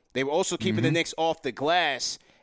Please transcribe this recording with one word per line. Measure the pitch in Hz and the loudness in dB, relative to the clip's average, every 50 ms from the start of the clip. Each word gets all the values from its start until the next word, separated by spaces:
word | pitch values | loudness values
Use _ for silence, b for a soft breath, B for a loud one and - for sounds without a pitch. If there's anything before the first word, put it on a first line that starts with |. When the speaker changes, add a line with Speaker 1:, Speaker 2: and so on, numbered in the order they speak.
| _ _ | _ _
Speaker 1:
They | - 123 135 | -4 -4 -2
were | 139 | 0
also | 147 175 190 - 175 | 0 0 0 0 -2
keeping | 165 - - 110 107 | -2 0 0 0 2
the | 117 135 | 2 2
Speaker 2:
Mm-hmm. | 151 | 2
Speaker 1:
Knicks | 170 160 - - | 2 0 -2 -2
off | - 160 165 156 - | -2 0 0 0 -2
the | - 135 | -4 -8
glass, | 107 - 135 151 170 180 170 151 135 120 - - - - b b b b | -6 -2 0 2 2 4 2 2 0 -2 -4 -6 -8 -8 b b b b